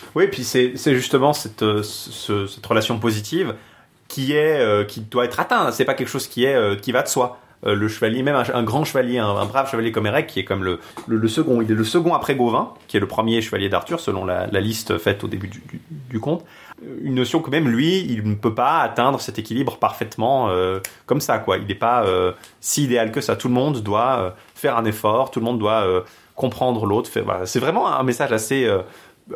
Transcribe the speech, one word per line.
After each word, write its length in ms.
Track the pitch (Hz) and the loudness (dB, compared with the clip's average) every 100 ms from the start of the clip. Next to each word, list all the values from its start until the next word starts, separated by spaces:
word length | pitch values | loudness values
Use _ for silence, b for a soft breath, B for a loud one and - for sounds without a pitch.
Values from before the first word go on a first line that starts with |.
| B 151 | B 0
Oui, 120 | 196 | 0
puis 160 | 123 | 0
c'est, 300 | 120 127 127 131 | -2 2 2 2
c'est 200 | 151 127 | 2 2
justement 380 | 123 135 143 | 2 2 4
cette, 300 | 135 107 - | 2 -4 -2
euh, 180 | 107 104 | 0 0
ce, 640 | 107 - - - - 101 98 | -2 -8 -12 -10 -2 -2 -2
cette 180 | - - | -6 0
relation 320 | 113 110 113 | 0 0 0
positive 580 | 117 107 107 165 147 B B B B _ - | 0 -2 -2 -2 -2 B B B B _ -14
qui 240 | 135 135 | -6 0
est, 260 | 147 156 151 | 2 4 4
euh, 240 | 113 104 104 | 4 2 0
qui 160 | 117 | -6
doit 240 | 107 123 123 | -4 0 0
être 140 | - | 0
atteinte. 340 | - 240 147 | 2 2 2
C'est 120 | 113 127 | 2 2
pas 80 | 135 | 0
quelque 120 | 127 | -2
chose 180 | 135 - | -4 -4
qui 180 | 120 131 | 2 4
est, 100 | 131 | 4
euh, 200 | 104 101 | 2 0
qui 160 | - | 0
va 120 | 123 | 0
de 40 | 147 | 2
soi. 300 | 131 123 B B _ | 0 0 B B _
Euh, 120 | 104 104 | -2 0
le 120 | 107 | 0
chevalier, 340 | - 110 123 | 0 0 2
même 120 | 139 139 | 2 2
un, 80 | 123 | 2
un 100 | 120 | 0
grand 200 | 110 135 151 | 0 0 0
chevalier, 340 | 135 123 123 | 0 0 0
un, 80 | 107 | 0
un 160 | 101 101 | 0 0
brave 240 | 131 135 | 0 0
chevalier 220 | 113 117 | -2 -2
comme 160 | 113 107 | 0 0
Erec, 180 | 135 113 | 0 -2
qui 120 | 104 | -4
est 40 | - | -4
comme 180 | 98 | -2
le, 160 | 92 87 B - - | -2 -4 B -14 -4
le, 100 | 113 | 0
le 100 | 110 | 0
second, 340 | 156 147 120 | 0 2 2
il 80 | 110 | 2
est 60 | 110 | 0
le 80 | |
second 320 | 110 175 170 156 | 2 2 2 0
après 180 | - 131 | 0 0
Gauvin, 380 | 120 120 220 - - | 2 2 -2 -8 -4
qui 100 | 101 | -2
est 20 | |
le 80 | 95 | 0
premier 320 | - 113 113 | 0 2 2
chevalier 280 | 110 101 98 | 0 -2 0
d'Arthur, 300 | 92 - 165 | 0 -2 -4
selon 260 | - 98 92 | -2 -4 -2
la, 220 | 90 95 | -2 -2
la 120 | 98 | 0
liste 360 | 107 110 - 104 | 0 -2 -2 0
faite 260 | - 98 | 0 -2
au 40 | 98 | -4
début 200 | 101 95 | -8 -8
du, 140 | - - | -12 -16
du, 120 | - - 151 127 | -16 -14 -16 -8
du 100 | 110 | -6
conte, 240 | 120 175 B B B - - 135 | -4 -4 B B B -20 -16 -8
une 120 | 143 127 | -2 0
notion 260 | 123 160 | 0 0
que 80 | 131 | 0
même 180 | 151 139 | 0 2
lui, 300 | 117 160 190 175 | 2 2 2 0
il 180 | 113 107 | -2 -2
ne 80 | 104 | 0
peut 200 | 117 110 | 0 0
pas 240 | 131 160 | 2 2
atteindre 420 | 117 120 127 135 | 0 2 2 2
cet 160 | - - | -4 -8
équilibre 380 | 165 156 127 - | -4 -2 -2 0
parfaitement, 720 | 107 - 107 - 117 135 110 | 0 0 -8 -2 0 2 2
euh, 300 | 90 92 95 B B - | 2 0 -2 B B -2
comme 160 | 147 | -2
ça, 160 | - 110 | 0 0
quoi. 200 | 101 95 | 0 -2
Il 100 | 101 | -2
n'est 80 | 95 | -2
pas, 280 | 113 123 98 | 2 2 4
euh, 260 | 92 90 B B _ | 2 0 B B _
si 240 | - - 135 | -4 0 2
idéal 260 | 120 110 | 2 2
que 100 | 139 | -2
ça. 140 | 120 107 | -2 -2
Tout 120 | 127 | 0
le 60 | |
monde 280 | 123 143 131 | 2 2 0
doit, 360 | 104 104 127 127 | 0 0 2 0
euh, 100 | 92 101 B - | -2 -8 B -4
faire 220 | 143 117 | 0 0
un 80 | 110 | 0
effort, 460 | 104 107 113 135 | 0 2 2 0
tout 80 | 120 | -2
le 60 | 113 | -2
monde 140 | 120 | 0
doit, 220 | 104 110 98 | 2 2 2
euh, 160 | 90 90 B B - | 2 -2 B B -4
comprendre 500 | 131 - 127 117 104 | -4 0 0 0 0
l'autre. 240 | 107 - | 0 0
Fait, 120 | 110 | -2
voilà. 240 | 101 92 92 | -2 -2 -2
C'est 140 | 123 | -2
vraiment 280 | 131 202 185 | 0 0 0
un 160 | 135 | 0
message 280 | 131 123 135 | 0 0 0
assez, 340 | 110 110 135 117 | 0 0 0 2
euh, 140 | 95 B B B _ - | 0 B B B _ -14